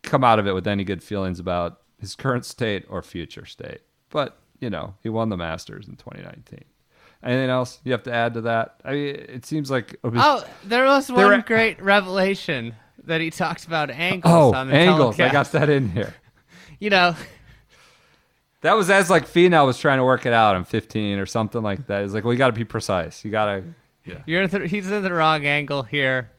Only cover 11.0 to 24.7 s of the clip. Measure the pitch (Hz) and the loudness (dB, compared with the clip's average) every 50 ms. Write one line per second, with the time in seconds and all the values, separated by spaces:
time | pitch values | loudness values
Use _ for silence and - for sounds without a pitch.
11 | 277 269 247 190 196 202 202 240 214 - 220 220 226 220 170 - 190 196 202 208 | 0 0 2 4 6 6 6 4 2 0 0 2 2 0 -2 -4 0 2 2 2
12 | 190 185 185 196 185 196 196 190 - - 156 127 113 117 113 107 _ _ _ - | 2 0 0 0 0 0 0 -4 -4 -6 -6 -4 -6 -8 -12 -14 _ _ _ -20
13 | - - 165 160 165 160 160 - 180 156 170 - - 165 165 156 151 135 117 139 | -8 -4 -4 -2 -2 -4 -4 -4 -4 -4 -4 -8 -10 -6 -4 -4 -4 -4 -4 -4
14 | 170 180 190 185 165 170 170 170 151 127 101 131 131 131 139 147 170 185 185 156 | -2 -2 -2 2 4 6 8 8 8 6 4 2 0 2 2 4 6 6 6 4
15 | 139 117 104 - - - 135 143 131 - - 151 151 147 147 139 135 104 85 107 | 4 2 2 2 0 2 2 2 0 0 0 0 2 2 2 2 0 -2 -2 -4
16 | 98 - - _ _ _ _ _ _ _ _ - - - 151 _ 196 208 202 185 | -6 -6 -10 _ _ _ _ _ _ _ _ -20 -20 -20 -16 _ -2 0 2 4
17 | 180 175 165 - - - - _ - - - _ _ _ _ _ _ _ _ _ | 4 2 0 -2 -12 -20 -20 _ -20 -20 -20 _ _ _ _ _ _ _ _ _
18 | _ _ _ _ _ _ _ _ _ _ _ _ - 156 202 220 190 165 196 196 | _ _ _ _ _ _ _ _ _ _ _ _ 0 2 2 2 4 4 4 4
19 | 196 165 190 165 - - - 175 175 185 175 156 143 131 123 - - 151 139 131 | 4 4 2 2 2 2 4 6 6 8 8 6 6 4 2 0 0 2 2 4
20 | 127 127 131 117 - 127 120 113 110 107 98 90 87 - - 110 - _ - 110 | 4 2 2 2 2 2 4 6 6 4 4 2 -2 -2 -4 -4 -4 _ -6 -4
21 | 107 104 101 98 98 - - 117 110 101 - 120 107 104 98 95 135 - 101 101 | -2 -2 -2 -4 -4 -4 -2 -2 -4 -2 -4 -4 -4 -4 -6 -6 -6 -6 -6 -4
22 | 101 101 98 110 104 120 120 123 135 127 110 113 117 - - 113 - - 98 90 | -4 -4 -6 -4 -2 -2 0 2 2 0 0 -2 -6 -6 -6 -8 -4 -2 -2 -2
23 | 80 82 - - - 107 104 110 107 104 101 98 92 170 165 _ _ _ _ _ | -4 -6 -12 -14 -10 -6 -2 -2 -2 -2 -2 -6 -8 -12 -18 _ _ _ _ _
24 | _ - 175 - 139 156 160 180 196 180 180 202 - 170 | _ -18 -18 -14 -8 -4 -2 0 0 0 -2 -4 -4 -4